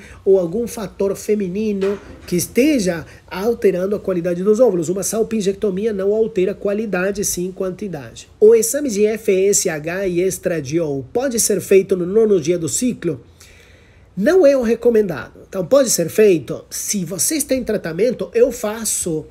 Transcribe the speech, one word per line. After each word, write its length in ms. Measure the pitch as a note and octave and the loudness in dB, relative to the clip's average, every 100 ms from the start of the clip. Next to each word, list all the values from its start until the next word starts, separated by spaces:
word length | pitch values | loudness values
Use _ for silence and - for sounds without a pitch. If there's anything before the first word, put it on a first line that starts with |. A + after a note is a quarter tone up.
| - - | -8 -4
ou 140 | G3+ F#3+ | 2 4
algum 300 | E3+ G3+ A#3 | 2 -2 -6
fator 480 | A#3 F#3 - G3 - | -8 -10 -4 -4 -4
feminino 840 | - G#3+ F#3 F#3+ A3 G3 F#3+ G3+ - - - | -2 -2 -2 -2 -2 -2 -2 -4 -8 -20 -6
que 80 | F3+ | -4
esteja 680 | - - C#4+ C#4+ F3+ E3 - - - | 0 2 2 2 -2 -4 -8 -20 -14
alterando 720 | E3+ G#3+ A#3 G3+ F3+ F#3+ G#3 | -6 -4 0 0 0 -2 -4
a 40 | |
qualidade 440 | - F3+ F3 F3 | -4 -4 -4 -2
dos 160 | F#3+ G#3+ | 0 4
óvulos. 280 | B3 F3+ D#3 | 4 2 -2
Uma 140 | F#3+ | -4
salpingectomia 880 | - A3 A3 A3+ F#3+ G3 G#3+ F#3 A3 | -4 -2 -2 -2 -2 -2 -4 -2 -4
não 220 | G3+ G3 | -2 0
altera 400 | G#3+ A3 - F#3+ | 0 0 0 -2
qualidade, 720 | F#3+ G3+ G3+ A3+ F3+ F#3 G#3 F#3+ | -2 -4 -4 -4 -2 -2 -2 -4
sim 260 | - F#3 | -4 -6
quantidade. 800 | F#3 F#3+ F3+ G#3 D#3 A#2 A2+ - - | -6 -8 -6 -10 -10 -14 -18 -20 4
O 140 | G#3+ | 8
exame 380 | A#3 G#3+ C#4 C#4+ | 8 4 -2 -2
de 160 | G3 G#3 | 0 0
F 240 | A3 G#3+ F#3+ G3 | 0 0 2 2
S 220 | G3 F#3+ | 2 0
H 380 | D#3 D#3 F#3 G3 | -4 -4 -4 -2
e 140 | F3 | 0
estradiol 840 | F#3 - F3+ E3 C3 D#3+ D#3 C#3 B2+ | -2 -2 -4 -4 -2 -2 -2 -4 -6
pode 280 | A#3 C#4 A3+ | -4 -2 -2
ser 200 | - F#3+ | -2 -2
feito 360 | - G3 F#3+ F#3 | 4 4 4 0
no 80 | E3+ | 0
nono 340 | G#3 A3 F#3+ | 2 4 2
dia 200 | D3 F3 | 2 -2
do 100 | D#3 | -2
ciclo? 500 | - B3 - E3+ C3+ - _ - - - - _ _ _ - | -2 -2 -2 -6 -8 -10 _ -20 -20 -20 -20 _ _ _ -2
Não 300 | A3+ F#4 C#4+ | 2 6 6
é 100 | C#4 | 6
o 60 | |
recomendado. 800 | A3+ A#3 A#3+ A3 G3+ C#3 F#2+ - - | 2 0 2 2 2 -4 -10 -16 -10
Então, 160 | F#3+ F3+ | -8 2
pode 240 | C#4 A#3+ | 4 4
ser 200 | - D#3+ | 0 0
feito. 540 | - G#3+ E3 A#2+ - - | 4 4 4 0 -10 -10
Se 340 | - - G3+ | -10 -6 -4
você 340 | D#3+ F3+ - D#4 | -4 -4 -4 -2
está 180 | - C4 | -2 -2
em 80 | |
tratamento, 640 | A3 G#3 E3+ E3 A#3+ G#3+ F#3+ A3+ | -2 -4 -4 -2 0 0 -4 0
eu 160 | C4 | 0
faço 720 | - G#3 A3+ A3 - F#3 D#3 C#3+ | 0 -6 -6 -4 -4 -4 -6 -8